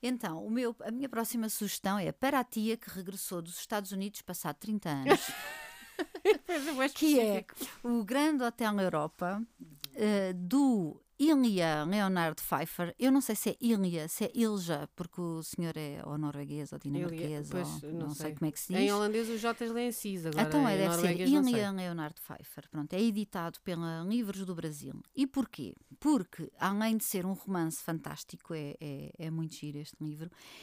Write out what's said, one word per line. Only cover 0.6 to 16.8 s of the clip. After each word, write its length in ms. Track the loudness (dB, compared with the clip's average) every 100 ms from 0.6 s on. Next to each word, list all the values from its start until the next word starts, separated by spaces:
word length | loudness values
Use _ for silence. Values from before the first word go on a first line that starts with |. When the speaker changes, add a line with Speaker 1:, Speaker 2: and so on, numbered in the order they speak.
| -2 -4
Speaker 1:
a 100 | -6
minha 180 | -4 -4
próxima 400 | -2 -2 -2 -2
sugestão 500 | -2 -4 -2 0 0
é 140 | 0
para 260 | 0 2 2
a 40 |
tia 320 | 0 -2 -2 -2
que 140 | -6
regressou 500 | -10 -8 -8 -6 -6
dos 180 | -8 -10
Estados 340 | -4 -4 -4
Unidos 280 | -4 -6 -6
passado 360 | -10 -6 -6 -6
trinta 340 | -4 -4 -2
anos. 280 | -2 4 4
Speaker 2:
<laughs> 120 | 4 -8 -10 -10 -14 -16 -18 -8 -8 0 4 4 2
Pois 200 | -4 -2
é, 60 |
bué 160 | 0 0
Speaker 1:
Que 300 | 4 6 8
é 180 | 6 2
Speaker 2:
específico. 480 | -2 -12 -12 -8 0
Speaker 1:
o 160 | 0
Grande 380 | 2 4 4 4
Hotel 380 | 0 0 0 2
Europa, 640 | 2 2 -2 _ -4 -2 -6 _ -20 -14 -14
eh, 380 | 0 2 4 2
do 680 | -2 2 6 6 6 2 -4 _ _
Ilya 680 | 6 6 6 4 4 2
Leonard 500 | 2 2 4 4 2 0
Pfeiffer. 520 | -2 0 -2 -2 -4 2
Eu 140 | 4
não 80 | 6
sei 160 | 4 0
se 140 | 0
é 60 | 0
Ilya, 480 | 2 4 2 0 -4
se 160 | -2
é 60 | -2
Ilja, 540 | 2 2 2 0 -2 -4 -8
porque 240 | -10 -4
o 220 | -4 -4
senhor 340 | -6 -4 -4 -2
é 240 | -6 -8
ou 120 | -6 -4
norueguês 540 | -2 -4 -6 -6 -8
ou 60 |
dinamarquês, 420 | -8